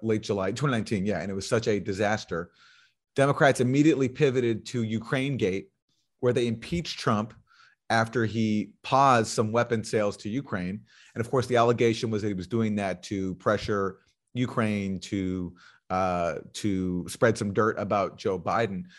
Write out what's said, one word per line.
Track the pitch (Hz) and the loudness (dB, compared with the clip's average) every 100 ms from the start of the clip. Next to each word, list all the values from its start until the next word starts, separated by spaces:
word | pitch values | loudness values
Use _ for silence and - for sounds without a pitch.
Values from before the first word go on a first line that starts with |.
late | 110 107 | -2 -2
July | 104 101 95 | 0 -2 -2
twenty | 117 143 | -2 -2
nineteen, | 117 104 104 101 | -2 -2 -2 -2
yeah, | 90 | -2
and | 92 | -4
it | |
was | 98 - | -6 -2
such | 113 113 | 0 0
a | 104 | 0
disaster, | 90 95 104 107 - 85 87 _ _ _ _ _ _ | -2 -2 0 0 -4 -6 -6 _ _ _ _ _ _
Democrats | - 139 139 147 127 | 2 2 4 4 4
immediately | 123 139 151 135 131 | 2 4 4 4 2
pivoted | 127 147 127 117 113 - | 2 2 2 0 -2 -4
to | 123 | -4
Ukrainegate, | 110 110 110 135 139 127 101 98 - _ _ _ _ _ | -2 -2 -2 -2 -2 0 0 -2 -6 _ _ _ _ _
where | 123 | 0
they | 123 120 | 2 0
impeached | 113 - 170 160 - | -2 -4 -6 -6 -4
Trump | - 107 113 - _ _ _ _ - | 0 0 -2 -10 _ _ _ _ 0
after | 113 113 120 | 2 2 0
he | 113 110 110 107 101 - | 0 0 0 0 -2 -8
paused | - 135 139 120 113 | 0 4 6 6 4
some | - 107 | 0 0
weapon | 113 117 113 | 0 0 0
sales | 107 113 104 - | 0 0 0 -4
to | 107 | -6
Ukraine. | 120 139 98 90 107 - _ _ | -8 -6 -4 -4 -6 -12 _ _
And | 113 | -8
of | 110 | -2
course, | 135 117 | 0 2
the | 117 | 4
allegation | 117 117 117 113 113 | 4 4 2 2 -2
was | 107 | -2
that | 107 | -2
he | |
was | 95 90 | -4 -2
doing | 117 110 104 | 0 0 0
that | 98 92 | -2 -4
to | - 98 95 | -6 -4 -4
pressure | 87 117 104 - 101 98 92 _ _ _ | -2 0 0 0 -2 -2 -6 _ _ _
Ukraine | 123 123 - 110 104 98 92 | -6 -4 -2 -2 0 -4 -6
to, | - 101 92 92 87 87 - _ - | -6 -4 -2 -4 -6 -12 -20 _ -6
uh, | 92 95 87 85 73 - | -2 0 0 -2 -4 -8
to | - 107 95 92 90 87 | -6 -2 -2 -2 -4 -6
spread | - 120 107 | 0 2 2
some | 104 | 0
dirt | 98 110 - | 0 0 0
about | 104 104 90 - | 0 0 0 -4
Joe | 107 92 | -4 -4
Biden. | 90 98 113 95 90 | -2 -2 -2 -4 -10